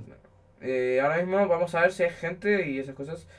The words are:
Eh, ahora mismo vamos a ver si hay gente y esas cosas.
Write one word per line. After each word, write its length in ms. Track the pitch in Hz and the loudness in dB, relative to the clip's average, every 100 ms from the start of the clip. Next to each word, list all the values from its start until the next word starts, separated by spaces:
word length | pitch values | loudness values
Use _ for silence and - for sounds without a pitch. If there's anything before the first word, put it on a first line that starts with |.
| 113 - - _ _ - | -12 -20 -20 _ _ -12
Eh, 400 | 123 131 127 127 | -4 -2 0 2
ahora 140 | 143 165 | 2 2
mismo 280 | 180 190 196 | 0 2 2
vamos 260 | 170 175 | 2 0
a 60 | 165 | 2
ver 100 | 175 | 2
si 120 | 185 | 2
hay 60 | 170 | -2
gente 580 | - 170 180 208 202 156 | -2 -8 -4 0 0 0
y 100 | 135 | -4
esas 160 | 135 | -8
cosas. 320 | 135 143 165 - | -10 -12 -12 -16